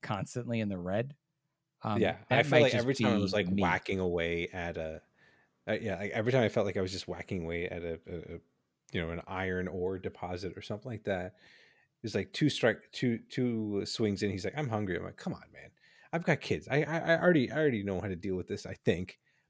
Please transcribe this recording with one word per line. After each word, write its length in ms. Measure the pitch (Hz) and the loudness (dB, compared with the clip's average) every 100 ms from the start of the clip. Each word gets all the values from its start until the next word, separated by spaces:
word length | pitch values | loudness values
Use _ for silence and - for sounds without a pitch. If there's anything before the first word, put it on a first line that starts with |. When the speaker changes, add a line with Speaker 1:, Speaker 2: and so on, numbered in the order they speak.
Speaker 1:
constantly 580 | - 101 - - 117 117 | -6 -4 -4 -6 -4 -2
in 80 | 104 | 0
the 100 | 95 | -2
red. 380 | 87 101 131 - _ _ _ _ _ _ | -2 0 -2 -6 _ _ _ _ _ _
Um, 120 | 110 | -2
Speaker 2:
Yeah, 240 | 107 98 82 - | 2 2 0 0
Speaker 1:
that 80 | 127 | 2
Speaker 2:
I 100 | 147 | 6
felt 160 | - | 6
Speaker 1:
might 0 | |
Speaker 2:
like 100 | 135 | 6
Speaker 1:
just 20 | |
Speaker 2:
every 200 | 120 123 | 4 2
time 180 | 131 120 | 2 2
I 40 | 107 | 2
was, 140 | 98 | 2
Speaker 1:
be 120 | 104 | 2
Speaker 2:
like, 40 | 90 | 2
Speaker 1:
me. 100 | 98 | 2
Speaker 2:
whacking 400 | 87 92 - 95 | 2 2 0 0
away 480 | 92 85 85 85 87 | 0 0 0 0 -4
at 280 | 92 87 85 | -4 -6 -4
a, 260 | 80 78 - _ _ _ _ _ - | -6 -8 -14 _ _ _ _ _ -4
uh, 100 | 110 | -4
yeah, 160 | 110 90 | -2 -4
like, 160 | 104 | -4
every 200 | 113 110 | -2 2
time 100 | 131 | 4
I 40 | 107 | 4
felt 180 | 117 104 | 2 0
like 100 | 98 | 0
I 60 | |
was 100 | 92 | -2
just 160 | 95 - | -4 -8
whacking 360 | 87 - 95 | -8 -6 -4
away 240 | 82 85 90 | -4 -4 -4
at 140 | 92 | -6
a, 180 | 85 80 - | -6 -8 -8
a, 300 | 87 80 85 | -10 -10 -14
a, 40 | - _ _ _ _ | -16 _ _ _ _
you 100 | 92 | -4
know, 80 | 82 | -4
an 120 | 85 - | -4 -6
iron 420 | 92 95 92 90 | -4 -2 -2 -2
ore 300 | 95 90 95 | -2 -4 -4
deposit 560 | 92 - 90 90 92 95 | -8 -8 -8 -6 -8 -8
or 60 | |
something 280 | - 104 131 | -8 -8 -8
like 140 | 110 | -6
that, 320 | - 95 92 - - - - _ _ _ | -2 -2 -4 -10 -20 -20 -20 _ _ _
it's 120 | 110 | -4
like 180 | 101 98 | -2 -2
two 180 | - - | 2 2
strike, 400 | - 120 104 - | 4 2 2 -2
two, 260 | - 127 117 - | -2 0 0 -2
two 540 | - 123 113 107 101 104 | -2 0 0 0 -2 -2
swings 360 | - 110 98 | 0 0 2
in. 80 | 104 | 0
He's 140 | 95 | -2
like, 100 | 95 143 | -4 -4
"I'm 120 | 143 | -2
hungry." 280 | 110 101 85 | 0 0 -2
I'm 60 | |
like, 120 | 90 - | -6 -10
"Come 160 | 190 | -8
on, 100 | - - | -8 -12
man. 180 | - - _ _ _ - | -20 -20 _ _ _ -8
I've 120 | 170 | -4
got 160 | 175 139 | 0 0
kids. 260 | - 80 104 | 0 -2 0
I, 120 | 139 | 0
I, 140 | 143 160 156 165 | 0 0 2 4
I 40 | |
already, 280 | 180 165 120 | 6 6 4
I 80 | 151 | 2
already 240 | 151 113 | 2 2
know 160 | 101 90 | 0 -2
how 80 | 98 | -2
to 80 | 87 | -4
deal 200 | 95 92 | -2 -2
with 120 | 87 | -2
this, 180 | 98 - | -6 -6
I 80 | |
think. 460 | 95 - 87 90 - _ _ _ | -4 0 2 0 -10 _ _ _